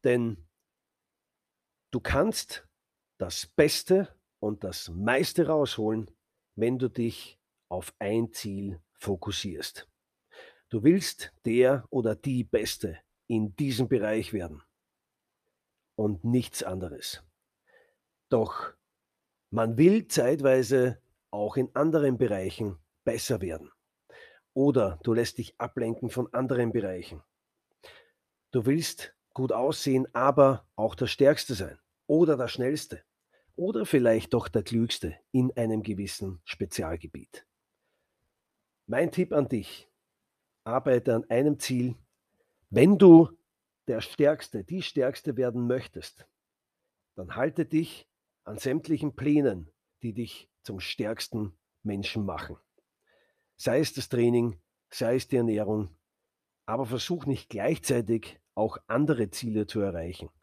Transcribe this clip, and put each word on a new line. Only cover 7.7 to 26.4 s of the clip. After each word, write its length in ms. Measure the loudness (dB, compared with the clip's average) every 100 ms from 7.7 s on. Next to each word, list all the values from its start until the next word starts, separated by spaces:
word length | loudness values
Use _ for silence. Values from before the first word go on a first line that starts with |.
| -10 -10 _
ein 340 | -2 -2 -2
Ziel 480 | -6 -10 -8 -8 -12 _
fokussierst. 960 | _ -6 -6 -4 -6 -8 -8 -12 -14 -20 _ _ _ _ -20 -20 _ _
Du 140 | 2
willst 500 | 4 4 0 -10 -16 _ -2
der 420 | 4 4 4 -2
oder 260 | -2 -2 -2
die 280 | -4 -4
Beste 560 | 0 -2 -2 -6 -8 -10 _ _ _
in 300 | -2 -2 -4
diesem 320 | -4 -2 0
Bereich 460 | 0 0 -2 -2
werden 280 | -6 -8 -14 _ _ _ _ _ _ _ _ _ _ _ _ _ -4
und 280 | -2 -2
nichts 400 | 0 0 -2 -8
anderes. 600 | -8 -8 -8 -10 -12 -14 _ _ _ _ _ _ _ _ _ _ _
Doch 440 | 0 0 -6 -12 -14 _ _ _ _ _ _ _
man 260 | -2 -2 4
will 300 | 4 4 0
zeitweise 960 | 0 0 2 4 4 4 2 2 -2 _ _ _
auch 280 | -6 -4 -2
in 180 | -4 0
anderen 420 | 2 2 2 2
Bereichen 640 | 0 0 -4 -6 -8 -8 _ _
besser 380 | -6 -6 -4 -4
werden. 300 | -6 -10 -14 _ _ _ _ -20 -20 _ _
Oder 460 | 0 2 4 0 -2
du 100 | -2
lässt 240 | 0 0 -4
dich 220 | -12 _
ablenken 500 | -10 -4 -4 -4 -6
von 240 | -6 -4
anderen 380 | -4